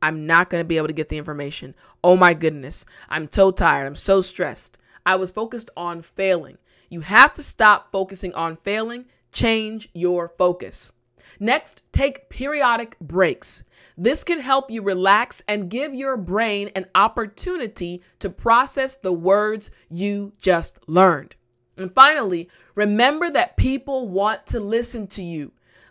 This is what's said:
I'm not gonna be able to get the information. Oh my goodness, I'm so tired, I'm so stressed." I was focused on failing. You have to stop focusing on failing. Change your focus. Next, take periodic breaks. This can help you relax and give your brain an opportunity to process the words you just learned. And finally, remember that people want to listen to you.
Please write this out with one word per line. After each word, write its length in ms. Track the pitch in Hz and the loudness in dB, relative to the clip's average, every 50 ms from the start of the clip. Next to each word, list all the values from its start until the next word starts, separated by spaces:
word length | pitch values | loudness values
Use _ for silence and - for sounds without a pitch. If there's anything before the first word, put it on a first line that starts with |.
I'm 240 | - 156 160 156 151 | -4 -4 -4 -4 0
not 240 | 156 165 170 180 180 | 2 4 4 4 2
gonna 140 | - 170 165 | -2 -4 -2
be 120 | 165 165 | -2 -2
able 120 | 160 156 151 | -2 -2 -2
to 40 | |
get 160 | 151 156 151 - | -4 -6 -8 -6
the 80 | 156 | -8
information. 580 | 151 147 156 147 143 143 143 151 - - 135 - _ _ _ _ _ - | -10 -10 -10 -10 -10 -10 -10 -12 -14 -16 -18 -20 _ _ _ _ _ 4
Oh 120 | 180 185 | 4 6
my 180 | 185 185 175 170 | 8 6 4 4
goodness, 500 | 151 165 156 151 147 131 139 - - - - _ - - - | 2 0 -2 -2 -4 -8 -14 -14 -16 -16 -20 _ -20 -12 -8
I'm 220 | - 160 156 143 | -8 -8 -8 -2
so 180 | - - 196 190 | 2 4 4 4
tired, 360 | 185 - 185 160 147 139 135 | 4 4 2 2 2 2 -2
I'm 80 | 139 147 | -6 -10
so 260 | - - - 196 196 | -6 0 2 2 2
stressed." 560 | 185 - - - 180 143 113 - - - - _ _ _ _ _ _ | 2 0 -4 -6 -6 -6 -6 -10 -16 -20 -20 _ _ _ _ _ _
I 100 | 185 190 | 0 0
was 140 | 185 190 180 | 0 -2 -4
focused 400 | - 214 226 226 247 233 226 - _ - | -6 -8 -8 -8 -8 -12 -14 -14 _ -10
on 240 | 175 170 170 170 | -8 -8 -8 -10
failing. 560 | 165 _ _ - 196 190 185 170 - 131 - _ _ _ _ _ _ _ | -14 _ _ -2 0 0 0 0 -2 -8 -18 _ _ _ _ _ _ _
You 100 | - 165 | -14 -12
have 320 | 156 160 202 226 262 294 - | -6 4 8 8 8 8 6
to 80 | - | -2
stop 480 | 277 - - - 220 214 202 - - _ | -14 -12 0 4 6 6 6 4 0 _
focusing 440 | - 196 190 190 196 180 - 180 - | -4 -4 -4 -4 -6 -10 -10 -8 -6
on 220 | - 165 165 160 | -6 -6 -6 -8
failing. 500 | 165 _ 196 202 220 226 226 240 247 247 _ _ _ _ _ | -8 _ -6 -4 -4 -6 -8 -10 -14 -18 _ _ _ _ _
Change 560 | - - 247 226 226 220 220 214 220 220 - - - | -4 -2 0 0 0 0 -2 -6 -10 -12 -14 -14 -6
your 340 | 170 170 180 180 175 170 170 | -2 -2 0 0 -2 -4 -6
focus. 640 | - - 185 180 175 180 - 92 - - - - _ _ _ _ _ _ _ _ _ - | -2 0 2 2 2 -2 -8 -14 -14 -14 -14 -16 _ _ _ _ _ _ _ _ _ -6
Next, 500 | 202 220 254 311 - - - - _ _ | -2 0 0 0 -2 -8 -18 -20 _ _
take 360 | - - 277 277 269 - _ _ | -2 0 0 0 -2 -8 _ _
periodic 680 | - - 254 277 302 294 277 240 233 226 233 226 - _ | -12 -8 -6 -4 -2 0 0 0 0 -2 -4 -10 -14 _
breaks. 640 | 165 143 160 185 185 160 123 - - - - - - _ _ _ _ _ _ | -14 -4 0 2 2 2 0 -4 -10 -12 -12 -14 -18 _ _ _ _ _ _
This 260 | - 175 240 294 - | -2 -2 0 0 0
can 180 | - - 339 320 | -4 -4 -6 -4
help 300 | 247 262 269 269 269 - | -2 0 0 0 0 -4
you 120 | 220 226 | -8 -6
relax 600 | 196 202 190 180 185 196 202 214 247 - - - - - | -4 -4 -2 0 4 4 4 4 2 -2 -8 -10 -6 -6
and 220 | 208 208 196 175 | -6 -4 -6 -6
give 240 | 196 247 285 311 277 | -6 -6 -6 -8 -8
your 220 | 254 269 269 262 | -8 -6 -6 -6
brain 540 | 226 185 165 185 214 233 220 208 202 202 208 - | -6 -6 -4 -2 -2 -2 -2 -2 -4 -6 -6 -8
an 100 | 190 185 - - | -10 -8 0 2
opportunity 1080 | 185 202 220 - 240 220 208 - - - 370 370 339 262 202 - - 180 175 175 175 - _ _ _ | 2 2 2 0 -4 -8 -8 -10 -10 -8 -8 -6 -6 -8 -10 -10 -10 -10 -10 -10 -12 -16 _ _ _
to 120 | - 190 | -10 -10
process 680 | 170 - - 226 226 240 269 269 - 277 262 262 - | -10 -4 2 4 4 4 4 0 -2 -4 -4 -4 -6
the 160 | - - 185 | -6 -4 -4
words 580 | 180 165 170 185 196 208 208 214 220 214 - - - _ _ _ | -4 0 2 2 2 4 2 0 -4 -6 -10 -16 -20 _ _ _
you 440 | 165 170 202 208 202 202 202 196 - _ | -8 -6 -4 -4 -4 -4 -8 -10 -14 _
just 400 | - 180 180 165 160 - - _ _ | 2 2 2 2 0 -6 -12 _ _
learned. 480 | - 156 180 190 185 165 139 135 - - _ _ _ _ _ _ _ _ - | 0 4 6 6 6 4 2 -4 -12 -20 _ _ _ _ _ _ _ _ -12
And 140 | 190 180 | -12 0
finally, 560 | 185 254 262 285 311 294 233 190 180 170 170 - _ _ _ _ _ | 6 6 8 8 6 2 -2 -4 -4 -6 -8 -12 _ _ _ _ _
remember 560 | 202 208 208 208 214 240 269 302 311 349 339 | -2 0 2 2 4 4 2 2 0 -2 0
that 260 | 285 262 190 - - | 0 0 0 0 0
people 520 | - - 262 262 277 269 285 277 262 254 202 | 0 0 0 0 -2 -4 -6 -6 -4 -4 -4
want 380 | 180 190 196 214 220 - - - | -2 0 0 0 -2 -4 -8 -8
to 120 | 240 233 | -6 -6
listen 460 | 202 202 220 233 240 233 - 226 208 190 | -4 -2 -2 -2 -2 -4 -8 -10 -10 -10
to 140 | - - | -12 -12
you. 300 | 180 170 170 156 143 - - _ _ _ _ _ _ _ | -10 -8 -8 -10 -10 -12 -14 _ _ _ _ _ _ _